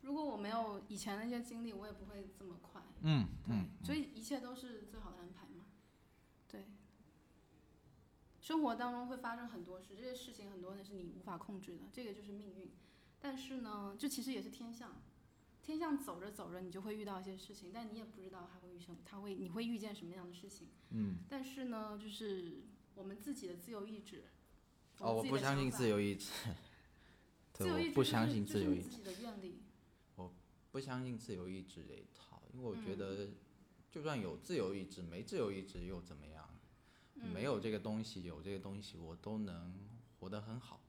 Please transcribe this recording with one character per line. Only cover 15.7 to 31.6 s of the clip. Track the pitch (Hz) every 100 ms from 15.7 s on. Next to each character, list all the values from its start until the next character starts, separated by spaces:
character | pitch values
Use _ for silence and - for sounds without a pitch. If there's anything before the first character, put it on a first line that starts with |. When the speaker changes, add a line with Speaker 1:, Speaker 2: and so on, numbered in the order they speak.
| 311
Speaker 1:
象 | 330 277
走 | 277 175
着 | 196
走 | 202 170
着， | 180
你 | 185
就 | 175
会 | 202 214
遇 |
到 | 202 190
一 |
些 | 190 190
事 | -
情， | 196 180
但 | 220 226
你 | 220
也 |
不 | 220 208
知 | 190
道 | 185 175
它 | 180
会 | 180
遇 | 175
上， | 175 170
它 | - 202
会， | 202 190
你 | 185
会 | 180
遇 | 233 233
见 | 214
什 | 208
么 | 170 185
样 | 180
的 |
事 | 175 196
情。 | - - - -
Speaker 2:
嗯。 | 113 104 87 -
Speaker 1:
但 | 277
是 | 262 269 254
呢， | 220 214 208
就 | 214
是 | 202 214 190 170 151 - - - -
我 |
们 | 190 202
自 | 294
己 | 277 185
的 |
自 | 175 175
由 | 220 202
意 | 214
志， | 208 165 - - - - - - - -
Speaker 2:
哦， | 113
Speaker 1:
我 | 113
们 |
自 | 113
己 |
的 | 135
想 | 135
法。 | 139
Speaker 2:
我 |
不 |
相 |
信 | 135
自 | 123 120
由 | 104
意 | 101 98
志。 | -
<laughs> | - 117 87 - - - - - - - - -
对， | -
Speaker 1:
自 | 92
由 | -
意 | 330
志 |
就 |
是， |
Speaker 2:
我 |
不 | -
相 | 127 117 110
信 | 101
自 | 101 -
由 | 98
意 | 90
志。 |
Speaker 1:
就 | 90
是 |
你 |
自 | -
己 |
的 | 196 185
愿 | 233 208
力。 | 190 175 - - - - - -
Speaker 2:
我 | 92 - - - -
不 | 135
相 | 139 127
信 | 127 117
自 | 113
由 | 95 92
意 | 95